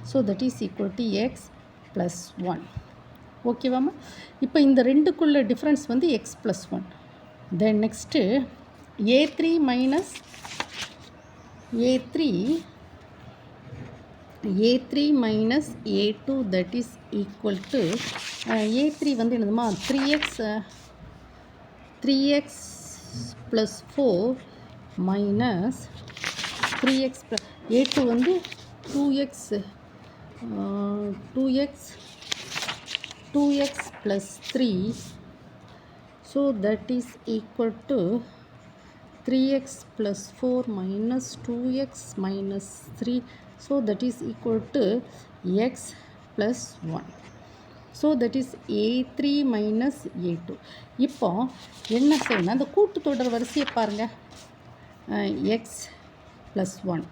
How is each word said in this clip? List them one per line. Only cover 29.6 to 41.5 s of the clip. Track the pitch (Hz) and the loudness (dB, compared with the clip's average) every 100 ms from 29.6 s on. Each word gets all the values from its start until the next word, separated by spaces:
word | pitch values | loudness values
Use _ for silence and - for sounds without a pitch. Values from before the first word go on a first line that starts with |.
| 196 - - - - - - - 233 | -6 -14 -20 -20 -20 -20 -20 -14 -8
அஹ், | 208 196 202 202 202 208 196 - | -4 -2 -2 -2 -2 -4 -6 -6
டூ | 262 269 262 | -2 2 2
எக்ஸ், | 285 - - - - - - - - - - - - - - - - | 0 -6 -20 -20 -20 -20 -10 -10 -8 -8 -8 -10 -10 -10 -10 -16 -2
டூ | 285 285 277 | 2 4 4
எக்ஸ் | 277 - - - | 0 -2 -12 -8
plus | 208 196 196 - - | -4 -4 -4 -16 -6
three. | 247 247 185 202 233 - - - - - - - - - - - - - | 0 2 2 -2 -6 -12 -16 -20 -20 -20 -20 -20 -20 -20 -20 -20 -20 -4
So | 277 277 220 | 0 2 2
that | 202 214 - | 0 0 -2
is | 247 240 - - | -4 -4 -12 -4
equal | 220 - - 226 226 - | -4 -4 -2 -2 -2 -2
to | 269 175 233 - - - - - - - - - - | 0 2 0 -4 -18 -20 -20 -20 -20 -20 -20 -20 -10
three | - 262 262 | 0 2 4
x | 269 262 - - | 2 -2 -16 -18
plus | - 214 196 - | -4 -2 -2 -8
four | - 254 247 247 | -4 0 0 0
minus | 202 185 196 226 254 254 - | -4 -4 -2 0 -2 -4 -12
two | - | -6